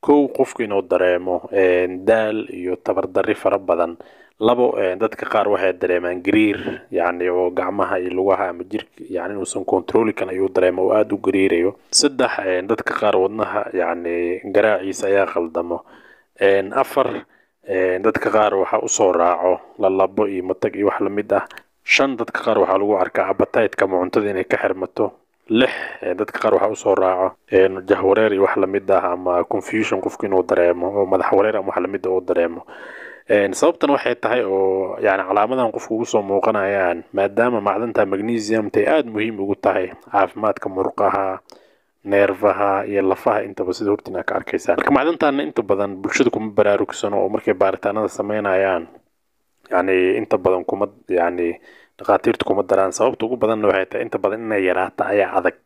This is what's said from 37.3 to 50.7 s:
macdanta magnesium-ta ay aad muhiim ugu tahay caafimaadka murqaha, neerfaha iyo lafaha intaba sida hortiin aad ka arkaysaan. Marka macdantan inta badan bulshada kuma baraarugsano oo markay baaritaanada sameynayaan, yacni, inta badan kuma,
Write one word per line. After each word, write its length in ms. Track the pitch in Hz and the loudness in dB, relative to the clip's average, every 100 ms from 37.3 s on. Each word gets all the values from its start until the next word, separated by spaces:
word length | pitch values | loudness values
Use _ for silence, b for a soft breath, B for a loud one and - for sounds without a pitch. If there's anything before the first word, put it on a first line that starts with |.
| 101 120 117 | 2 0 2
macdanta 460 | 101 98 117 110 101 | 0 0 -2 0 0
magnesium-ta 720 | 95 107 117 107 113 104 - | 0 -2 -4 -2 -2 0 0
ay 60 | 104 | 2
aad 200 | 156 127 | 2 0
muhiim 340 | 107 110 107 | -4 -4 -4
ugu 140 | 98 | -4
tahay 360 | 98 - 98 92 - - | 0 0 0 -2 -8 -4
caafimaadka 580 | 101 92 - 107 - 98 | 0 0 0 -2 -2 -6
murqaha, 720 | 95 95 - 101 98 98 95 _ b b b b _ | -4 -4 0 0 0 -2 -6 _ b b b b _
neerfaha 800 | 101 101 98 92 104 95 101 98 101 | -2 2 2 2 0 2 0 0 0
iyo 160 | 101 | 0
lafaha 400 | 95 95 - 107 | 0 0 0 0
intaba 300 | 110 95 92 | -2 -6 -6
sida 180 | 92 104 | -2 -2
hortiin 260 | 104 - 92 | -2 -4 -8
aad 80 | - | -4
ka 80 | |
arkaysaan. 420 | - - - - - | -4 -4 -6 0 0
Marka 120 | - | 2
macdantan 500 | 143 147 170 151 139 | 2 2 0 0 0
inta 220 | 151 - | -4 -4
badan 340 | 101 98 101 95 | -2 -2 -2 -6
bulshada 280 | 98 - 123 | -6 2 2
kuma 200 | - 110 | 2 -4
baraarugsano 680 | 101 101 101 101 - 104 101 | 2 4 4 0 -4 -4 -2
oo 60 | 95 | -2
markay 260 | 107 - | -2 -2
baaritaanada 540 | 95 98 95 - 104 104 | 2 2 0 -4 -2 -4
sameynayaan, 800 | - 104 107 101 95 98 87 82 - _ _ _ _ _ _ _ | -4 -4 -2 0 2 2 0 -4 -18 _ _ _ _ _ _ _
yacni, 460 | 92 92 92 92 113 | 0 2 2 2 0
inta 160 | 107 104 | 0 0
badan 240 | 92 92 | 2 0
kuma, 220 | - | -2